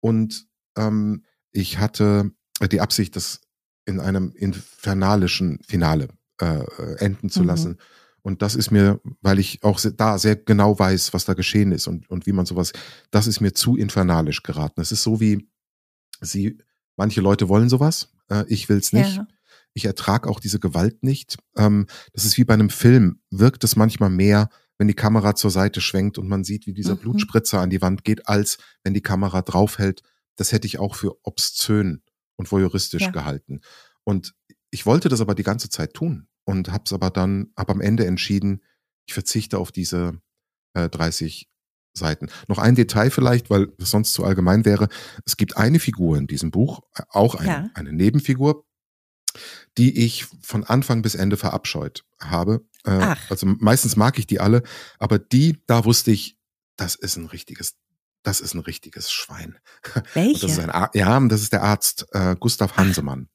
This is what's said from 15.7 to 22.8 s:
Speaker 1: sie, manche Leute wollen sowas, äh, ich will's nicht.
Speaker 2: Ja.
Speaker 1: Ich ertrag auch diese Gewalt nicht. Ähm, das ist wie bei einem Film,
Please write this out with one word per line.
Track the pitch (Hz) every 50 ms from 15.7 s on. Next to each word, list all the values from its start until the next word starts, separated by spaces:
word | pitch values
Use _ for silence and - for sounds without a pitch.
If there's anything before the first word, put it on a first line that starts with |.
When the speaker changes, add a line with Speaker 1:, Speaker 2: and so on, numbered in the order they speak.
| _ _ _ _ _ _ _ _ - -
Speaker 1:
sie, | - 90 - 98 98 110 110 - _ _ _ _ _ _ _
manche | - 95 107 - - 92
Leute | 98 101 - 104 90
wollen | 95 104 113 123
sowas, | 127 127 139 151 165 - - _ _ _ _ _
äh, | 98 104 104
ich | - 110 101 - -
will's | 104 101 - - -
nicht. | - 196 196 190
Speaker 2:
Ja. | 190 208 - _ _ _ _ _ _ _ _ _
Speaker 1:
Ich | - -
ertrag | 110 95 - - - 98 113 -
auch | - 120 -
diese | - 104 95 107
Gewalt | - 92 73 82 85 - - _ -
nicht. | 131 139 139 - _ - - _ _ _
Ähm, | - 104 104 104 104 101 - - - - - _
das | - 95
ist | 104 -
wie | - 123
bei | - 113
einem | 107 107 101
Film, | - -